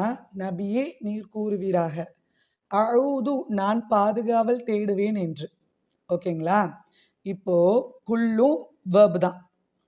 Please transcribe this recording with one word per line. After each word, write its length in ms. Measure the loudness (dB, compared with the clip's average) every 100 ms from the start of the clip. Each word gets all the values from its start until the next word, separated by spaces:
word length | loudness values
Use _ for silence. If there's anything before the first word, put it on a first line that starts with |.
| -2 -6 -12 -10
"நபியே 540 | -8 -6 -4 -2 -4 -8
நீர் 320 | -10 -10 -10
கூறுவீராக, 720 | -8 -4 -4 -2 -2 -2 -6 -10 _ _ _ _ _ _
அஊது 720 | 0 2 2 2 -2 -2 -4 -2
நான் 400 | -2 0 -2 0
பாதுகாவல் 760 | 2 2 0 0 0 2 -2
தேடுவேன்" 560 | -2 -2 -2 0 0 -2
என்று. 320 | -4 -6 -12 _ _ _ _ _ -6
ஓகேங்களா? 640 | -4 -2 -4 0 0 0 -6 _ _ _ _
இப்போ 360 | -10 -8 0 4 4 2 -2 -16
குல்லும் 600 | -4 0 0 4 2 2 -6 _ 0
வெர்ப் 280 | 6 6 6
தான். 300 | -2 -4 -20 _ _ _